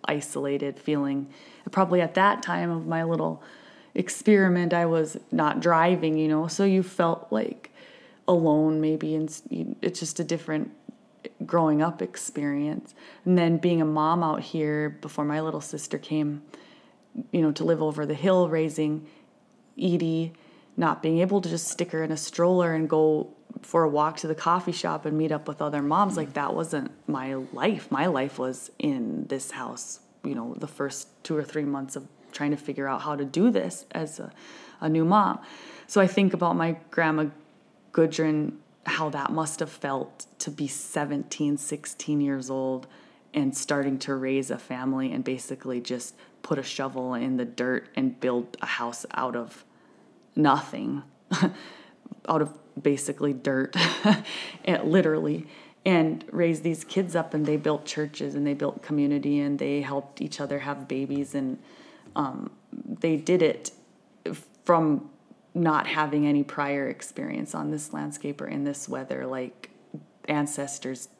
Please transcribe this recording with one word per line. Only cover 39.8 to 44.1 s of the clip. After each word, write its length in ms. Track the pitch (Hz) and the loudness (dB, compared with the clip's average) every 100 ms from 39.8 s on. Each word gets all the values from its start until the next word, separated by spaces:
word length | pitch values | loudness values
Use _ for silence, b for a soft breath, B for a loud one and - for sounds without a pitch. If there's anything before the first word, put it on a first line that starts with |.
| 143 135 - - - _ | -4 -4 -4 -10 -20 _
to 120 | - | -10
be 160 | 147 143 | -6 -6
seventeen, 880 | - - - 147 143 - - 147 147 | -6 -6 -4 -2 -4 -6 -2 0 0
sixteen 640 | - - - - - 147 | -4 -8 -10 -12 -2 0
years 280 | 143 135 127 | 2 0 -4
old 360 | 135 131 131 127 B B B B | -4 -2 -4 -8 B B B B
and 240 | 151 135 131 | -2 0 -2
starting 400 | - 143 139 131 | -2 0 0 -2
to 140 | 139 | -2